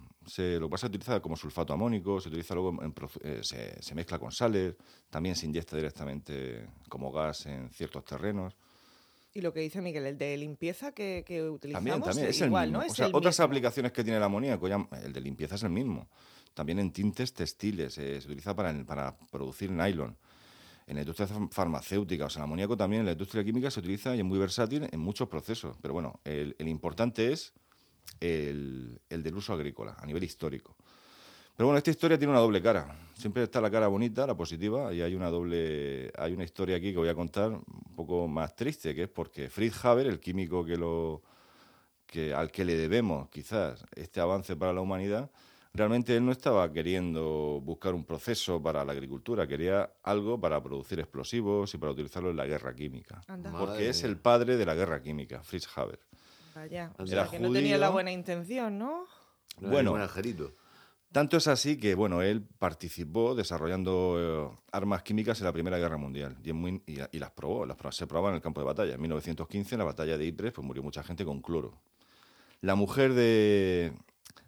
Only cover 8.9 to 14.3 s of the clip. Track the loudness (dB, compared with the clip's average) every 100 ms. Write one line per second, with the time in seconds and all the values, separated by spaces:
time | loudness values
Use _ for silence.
8.9 | _ _ _ _ -6 -4 -4 -4 -4 -6
9.9 | -4 -4 -4 -4 -4 -6 -6 -6 -4 -10
10.9 | -6 -6 -6 -6 -4 -4 -4 -6 -4 0
11.9 | 0 0 0 2 2 4 4 2 0 -2
12.9 | 2 4 6 4 6 4 4 2 2 -2
13.9 | 0 2 4 4